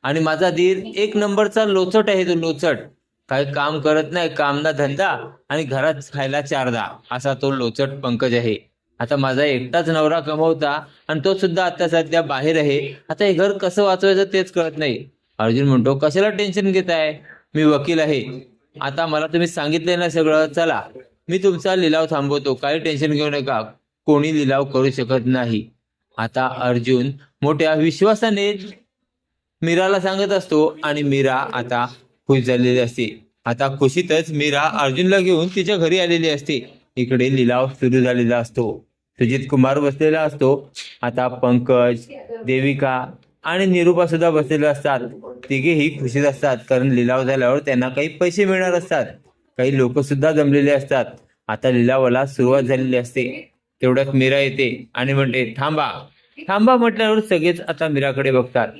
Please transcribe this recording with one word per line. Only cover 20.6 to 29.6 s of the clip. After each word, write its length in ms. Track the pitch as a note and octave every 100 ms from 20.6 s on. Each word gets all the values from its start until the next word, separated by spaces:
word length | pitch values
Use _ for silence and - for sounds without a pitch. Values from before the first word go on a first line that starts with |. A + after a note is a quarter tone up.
| E3 A#2+ - - - _ -
मी 80 | F3+
तुमचा 380 | G3 F3 F#3+ F#3
लिलाव 300 | E3 D#3+ D#3
थांबवतो, 440 | D#3 C#3 D3 C#3+
काही 260 | B2+ C#3 D#3+
टेन्शन 320 | D#3 D3 D#3
घेऊ 180 | D3 D3+
नका, 320 | C#3+ C3+ A#2 A2 _ _ _ -
कोणी 280 | D3 D3+
लिलाव 300 | D3+ C3+ C3+
करू 260 | C#3 C#3 C3+
शकत 360 | C3+ A#2+ C3 A#2+
नाही." 440 | B2+ A#2+ G#2+ - _ _ _ _ -
आता 300 | A2+ C3 C3 B2+
अर्जुन 500 | B2 A#2+ A#2+ B2+ C3+ C#3 _ _
मोठ्या 320 | C#3+ D#3 D#3
विश्वासाने 1000 | D#3 D#3+ - G3+ G#3+ A3+ G3+ G3+ G#3 G3 - _ _ _ _ _ _ _ _